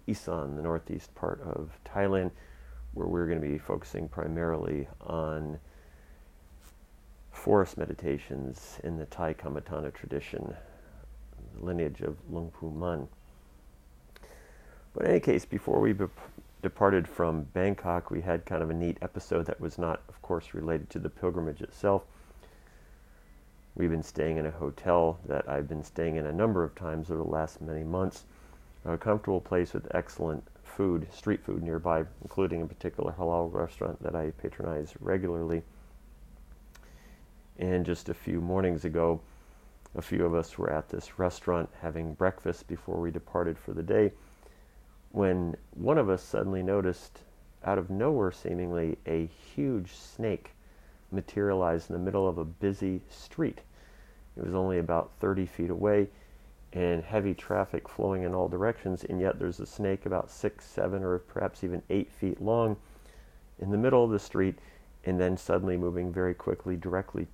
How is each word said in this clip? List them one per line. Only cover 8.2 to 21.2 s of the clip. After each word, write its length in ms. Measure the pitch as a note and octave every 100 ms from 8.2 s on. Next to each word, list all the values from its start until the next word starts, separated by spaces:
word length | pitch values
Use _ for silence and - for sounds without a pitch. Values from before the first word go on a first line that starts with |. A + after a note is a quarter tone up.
| - C2+ C2+ C2 - -
in 140 | - D#2+
the 80 |
Thai 300 | D2+ - E2
Kammatthana 580 | D#2 D#2+ C#2+ C#2+ D2+ D2
tradition, 640 | - - C#2 - - - - - - - - - - - - - -
the 40 |
lineage 380 | F2 F2 D#2 -
of 160 | - D2+ -
Luang 200 | E2 E2
Pu 180 | - D#2+
Mun. 380 | D2+ F2 E2+ C#2 - - - - - - - - - - - - - - - - - -
But 100 | -
in 60 | -
any 100 | F3
case, 240 | - -
before 340 | - - - -
we 140 | A2
be-, 140 | G2 F#2+ - - - - -
departed 440 | F#2+ - G2+ G2 E2
from 360 | - E2+ D#2+ C#2+
Bangkok, 580 | F#2 F#2+ G2 F#2 E2+ -
we 120 | -
had 240 | F2+ E2+ -
kind 160 | E2
of 80 | D#2+
a 40 |
neat 220 | E2 E2+ E2+
episode 420 | - - - E2+
that 160 | E2 -
was 160 | E2 D#2+
not, 240 | E2+ D#2+ -
of 140 | -
course, 320 | - E2+ -
related 340 | - D#2+ D#2+ D2
to 100 | -
the 120 | E2+
pilgrimage 500 | -